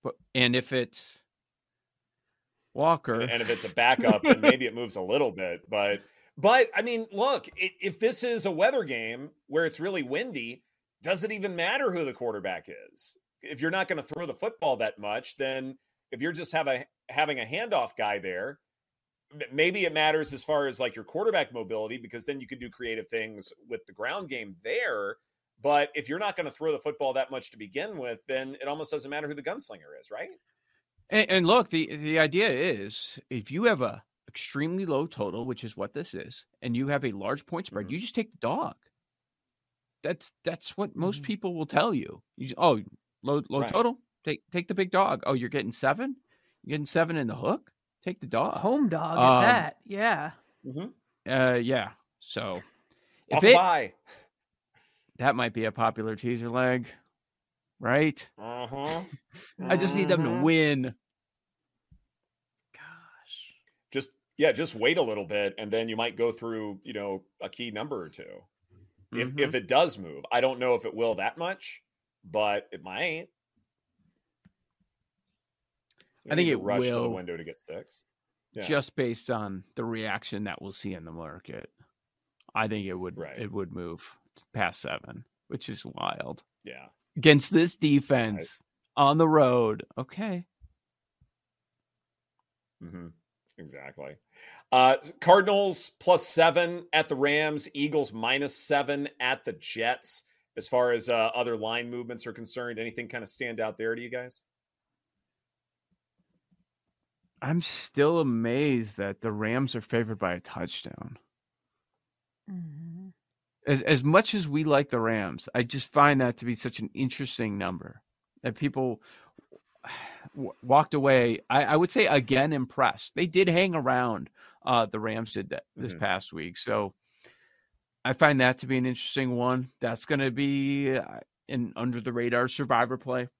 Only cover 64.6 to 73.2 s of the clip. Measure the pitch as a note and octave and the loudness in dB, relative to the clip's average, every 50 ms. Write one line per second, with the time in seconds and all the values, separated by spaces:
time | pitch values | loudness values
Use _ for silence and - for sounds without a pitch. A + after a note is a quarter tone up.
64.6 | E3 - A#2 A2 A2+ C3+ E3+ F#3 C#3+ A2+ G#2+ G#2 G2 E2 G#2 G2+ G2+ G2 - - | -4 -6 -2 2 2 4 4 4 2 0 -2 -4 -6 -4 -2 -2 -2 -2 -4 -6
65.6 | A2 G#2 G#2+ A2+ A2+ A2+ A2 A2 A#2 A#2 - A#2+ A#2 A#2+ A2+ A#2 A#2 A2+ A2+ A2 | -6 -2 -2 -2 -2 -2 -4 -4 -4 -4 -2 0 -2 -2 -2 -4 -8 -8 -6 -6
66.6 | G#2+ G#2 G2+ G2 _ A#2 A#2 G#2+ G2+ G2+ F#2+ F#2+ _ _ _ _ - - - - | -6 -8 -10 -12 _ -12 -10 -8 -6 -6 -8 -8 _ _ _ _ -12 -12 -10 -10
67.6 | A#2+ A#2 G#2 G#2 A#2+ D3 C#3+ G#2 E2+ D2+ - - - - G1+ G1+ _ _ _ _ | -10 -8 -6 -8 -6 -6 -8 -8 -8 -12 -14 -18 -16 -16 -18 -20 _ _ _ _
68.6 | _ _ _ - - _ _ _ _ _ - A#2 B2+ B2+ C3+ C#3+ C#3 B2+ C3 B2 | _ _ _ -20 -20 _ _ _ _ _ -6 -6 -4 -4 0 -2 -2 0 0 -4
69.6 | G2 F2 B2+ C#3+ F3 D#3+ A#2 G#2 F#2 E2 C#2+ C#2 - - A#2 B2 B2 C3 C3 B2 | -2 2 4 4 4 4 0 -8 -12 -12 -12 -14 -6 0 2 2 2 2 0 0
70.6 | B2+ B2+ B2 A2+ - G#2+ - A2 A#2 A#2 G#2+ F2+ F#2+ A#2 - D#3+ E3+ F3+ F#3+ - | 2 2 2 2 0 -6 -2 0 0 0 0 0 -2 -4 -4 -4 -6 -6 -6 -8
71.6 | - - - - _ _ _ _ _ _ _ _ _ F2+ D#2+ G#2+ G#2+ G#2 G2+ G2+ | -12 -18 -18 -18 _ _ _ _ _ _ _ _ _ -4 0 2 2 2 0 0
72.6 | - _ - F2 - F#2+ F#2 A2 E3+ F3 D#3 D#3+ | -4 _ -18 -16 -14 -10 -4 -4 -2 -2 -4 -6